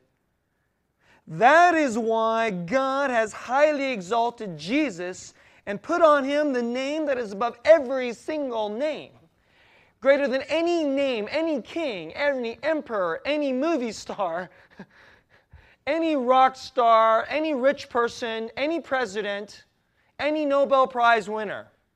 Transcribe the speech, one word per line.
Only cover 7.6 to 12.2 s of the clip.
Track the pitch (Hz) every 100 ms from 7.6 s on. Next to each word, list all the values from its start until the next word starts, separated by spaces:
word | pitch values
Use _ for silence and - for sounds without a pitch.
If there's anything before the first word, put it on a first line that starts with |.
every | 285 320 247 262 247
single | 226 - 311 277 226 208
name, | 214 302 262 139 - _ _ _ _ _ _ _ _
greater | 262 277 277
than | 262 285
any | 311 339 349
name, | 294 269 277 240 208
any | 262 330 294
king, | 202 330 311 196 160
any | -